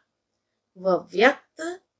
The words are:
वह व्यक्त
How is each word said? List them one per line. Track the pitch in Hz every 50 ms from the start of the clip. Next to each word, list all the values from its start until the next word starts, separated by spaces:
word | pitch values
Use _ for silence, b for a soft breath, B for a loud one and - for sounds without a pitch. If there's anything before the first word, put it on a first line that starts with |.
| _ _ _ _ _ _ _ _ _ _ _ _ _ _ _
वह | 185 180 190 180 160 175 -
व्यक्त | - 185 226 269 285 - _ _ _ - 320 339 359 370 _ _ _